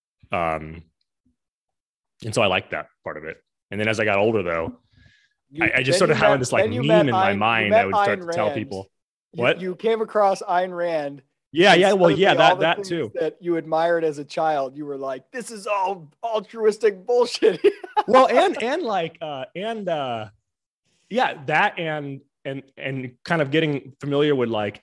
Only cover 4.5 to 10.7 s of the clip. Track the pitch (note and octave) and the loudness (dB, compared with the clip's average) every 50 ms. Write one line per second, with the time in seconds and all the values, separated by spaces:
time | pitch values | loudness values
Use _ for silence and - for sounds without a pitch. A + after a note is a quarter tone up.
4.5 | E2 E2 E2 - - - _ _ _ _ - _ _ _ _ _ _ _ _ _ | -4 -4 -4 -6 -8 -14 _ _ _ _ -20 _ _ _ _ _ _ _ _ _
5.5 | C#3 D3 A#2 - - B2+ B2+ C3+ E3+ G3 F#3+ D#3 D3+ B2 D#3 C#3+ C#3+ C3+ B2+ - | -6 -4 -2 -2 0 -2 0 0 2 2 2 2 2 4 4 4 2 2 0 0
6.5 | B2+ A2+ A2+ A2 - B2 C3+ D3 E3 D#3+ D3+ C3+ D3+ F#3 F#3+ G3 - G3 G#3 A3+ | 0 0 0 0 -2 -2 0 2 4 4 4 4 2 2 2 0 0 0 0 0
7.5 | A3+ A3+ G#3+ G#3 G#3 A3 G3 G3 G#3 G#3 G3+ G3+ G3+ F#3+ F3 E3+ E3 - G#3+ - | 2 2 2 2 2 2 2 2 2 0 0 0 0 -2 -4 -6 -4 -2 -2 -2
8.5 | C#3+ A#2+ G#2+ - G2+ F#2+ F#2+ - _ _ _ _ _ _ _ _ - E3+ D3+ C#3 | -2 -4 -6 -8 -8 -10 -10 -12 _ _ _ _ _ _ _ _ -6 -2 0 0
9.5 | - F3 F#3 F#3 F3+ - - A3+ A3+ A3 A3+ A3 - G#3+ G3+ G3 F#3+ F#3 - G3+ | 0 0 -4 -8 -8 -4 -2 -2 -2 -2 -4 -2 0 2 2 2 2 -2 -4 -2
10.5 | F3 F3+ F#3 F#3+ | -2 -2 -2 -2